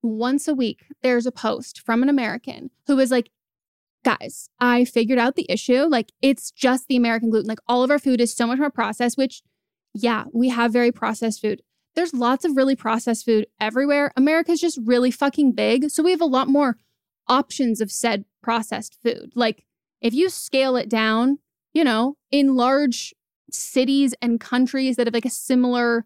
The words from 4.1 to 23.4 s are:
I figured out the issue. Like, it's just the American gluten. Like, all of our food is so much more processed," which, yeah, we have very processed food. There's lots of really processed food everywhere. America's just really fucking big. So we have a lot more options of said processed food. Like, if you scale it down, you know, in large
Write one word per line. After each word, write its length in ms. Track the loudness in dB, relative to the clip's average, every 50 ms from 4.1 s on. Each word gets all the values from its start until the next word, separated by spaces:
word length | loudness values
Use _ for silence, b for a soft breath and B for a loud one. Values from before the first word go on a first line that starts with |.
| -2 -2 -6 -16 -16 -18 -20 -20 _ _
I 240 | 0 2 4 4 2
figured 340 | 2 2 0 0 2 2 2
out 160 | 2 0 0
the 160 | -4 -4 -4
issue. 340 | -4 -4 0 0 2 2 2
Like, 280 | 2 0 0 -2 _ _ _
it's 300 | 0 0 0 0 -4 -16
just 380 | _ -2 0 0 0 0 -2 _
the 80 | 0
American 340 | 2 2 2 0 0 0 0
gluten. 180 | 0 0 0 -2
Like, 120 | -8 -8 _
all 160 | -2 0 0
of 80 | 2 2
our 80 | 0 0
food 220 | 2 0 2 2
is 140 | 0 -2 0
so 120 | -2 -2
much 120 | -2 0 0
more 120 | -2 -2
processed," 460 | -2 -4 -4 -4 -2 -2 -2 -2 0
which, 260 | 0 -2 -2 -4 -12 _ _ _ _ _ _ _ _ _ _ _
yeah, 300 | -2 0 0 0 0 -4 -4
we 200 | -2 0 0 0
have 240 | 2 0 0 2 2
very 180 | 2 2 2
processed 480 | 0 0 -4 -4 -4 -2 -4 -4 -4 -4
food. 220 | -4 -6 -6 -6 _ _ _ _ _ _ _
There's 180 | -4 -2 -2
lots 320 | -2 0 0 2 0 0 0
of 140 | 0 2 2
really 180 | 2 2 0
processed 480 | 0 -2 -2 -2 -2 0 -2 -4 -2 0
food 220 | 2 2 2 2 _ _ _
everywhere. 540 | -4 -2 0 0 0 2 2 2 0 0 2
America's 460 | 2 2 4 4 2 2 2 0 0
just 180 | 0 -2 -4 -2 0
really 260 | 2 2 4 2 0
fucking 420 | 0 0 -2 0 2 2 2 2
big. 360 | 2 2 0 2 2 2 0 0
So 140 | 0 0
we 80 | 2 2
have 100 | 2 2
a 60 | 0
lot 200 | 0 2 0 2
more 300 | 2 2 2 2 2 0 _ _ _ _ _ _ _ _ _ _
options 540 | 0 2 2 0 _ -4 -2 0 0 0 -2
of 100 | -4 -6
said 360 | -4 -4 -2 -2 -2 -4 -6 _ _ _
processed 560 | -6 -4 -4 -4 -4 -6 -8 -10 -10 -12 _ _
food. 300 | _ -4 -4 -4 -12 -10 _
Like, 300 | -2 -2 -2 -2 _ _ _ _ _ _ _ _ _
if 100 | -4 -2
you 160 | 0 0 0 0
scale 480 | -2 -6 -10 -2 0 0 2 2 0
it 140 | -2 -2 -2
down, 480 | -2 0 0 2 2 2 2 0 0 -2 _ _ _ _ _ _
you 100 | _ 2
know, 360 | 2 2 2 2 0 -2 -4 _ _ _
in 240 | 0 2 2 4 2
large 600 | 2 2 2 2 2 2 0 -2 -4 -8 -14 -16 _ _ _ _ _